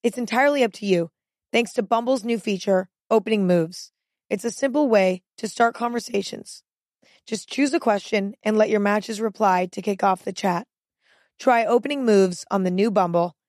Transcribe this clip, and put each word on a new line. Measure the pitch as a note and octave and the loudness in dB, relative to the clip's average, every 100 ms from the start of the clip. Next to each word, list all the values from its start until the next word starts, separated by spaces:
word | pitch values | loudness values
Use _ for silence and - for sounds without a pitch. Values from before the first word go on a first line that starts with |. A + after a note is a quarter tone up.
It's | A#3+ - | -2 -4
entirely | A#3 A#3 C#4+ C#4+ | -4 2 2 2
up | A#3 | 0
to | - G3+ | -2 0
you, | F3 E3 _ _ _ _ | 0 0 _ _ _ _
thanks | A3+ A#3+ | -2 0
to | - | -4
Bumble's | G3 A#3 A#3+ C4 | 0 -2 0 -2
new | G#3+ A#3 | -2 -4
feature, | G#3+ F#3+ - F#3 F#3 _ _ | -2 -4 0 0 0 _ _
Opening | A3 A3 A3 F#3 | 0 2 0 2
Moves. | F3 E3 - - _ _ _ _ | 2 0 -8 -20 _ _ _ _
It's | G3 B3 | -6 -6
a | |
simple | - C4+ C4+ C#4+ | -4 -2 0 2
way | G#3+ F#3+ F#3 _ - | 4 2 0 _ -12
to | A3 | -10
start | - A#3 A3+ | 0 -2 0
conversations. | A#3+ A#3+ - G3+ - - - - _ _ _ _ _ _ - | -6 -6 -4 -6 -6 -12 -16 -20 _ _ _ _ _ _ -10
Just | A3 - | -10 -8
choose | - C#4 | -2 0
a | D#4 | 2
question | A#3+ G3+ - G#3+ G3 - | 0 0 0 -2 -2 -4
and | G#3+ G#3+ | -2 2
let | G#3+ | 2
your | G#3+ | 2
matches | G3+ G#3+ G#3 G#3 | 2 0 -2 -6
reply | A3 - G#3 F#3 F3+ | -6 0 2 2 -2
to | - | -4
kick | F#3+ G3 | -4 0
off | G3+ F#3 | 0 0
the | - | -6
chat. | G3 G3 F3 A#3 _ _ _ _ _ _ _ | -4 -2 -2 -6 _ _ _ _ _ _ _
Try | - A#3 A3+ | 2 2 4
Opening | A#3+ B3+ C#4+ A#3+ | 0 0 -2 2
Moves | G#3 F#3+ F3 - | 4 4 -2 -4
on | G3 | -2
the | F#3 | 0
new | F3+ A3 | 0 2
Bumble. | G3+ F3+ E3+ F3 _ | 2 2 0 -2 _